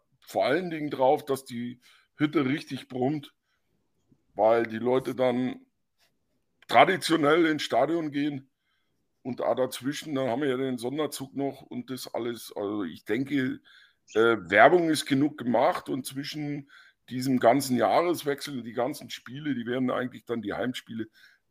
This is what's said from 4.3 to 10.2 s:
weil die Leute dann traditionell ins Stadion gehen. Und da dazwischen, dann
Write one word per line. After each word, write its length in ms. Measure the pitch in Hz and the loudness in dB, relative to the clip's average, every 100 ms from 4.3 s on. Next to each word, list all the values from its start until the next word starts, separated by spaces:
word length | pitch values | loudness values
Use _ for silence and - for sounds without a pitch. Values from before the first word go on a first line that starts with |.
| - | 0
weil 320 | 110 117 113 | 4 4 2
die 100 | 110 | -2
Leute 380 | 120 131 131 127 | 0 0 0 0
dann 500 | 127 123 127 - - _ _ _ _ _ _ _ _ _ - | 0 0 -2 -6 -16 _ _ _ _ _ _ _ _ _ 2
traditionell 800 | 117 151 185 - 160 143 160 160 | 6 6 4 0 2 4 4 4
ins 160 | 151 | 0
Stadion 480 | - 117 143 170 156 | 0 0 2 0 -4
gehen. 360 | 143 147 139 - _ _ _ _ _ _ _ | -4 -4 -6 -12 _ _ _ _ _ _ _
Und 200 | 127 120 | -10 -4
da 120 | - | -2
dazwischen, 640 | 117 127 - 131 147 160 | 0 -2 -4 -8 -8 -6
dann 140 | 135 | -4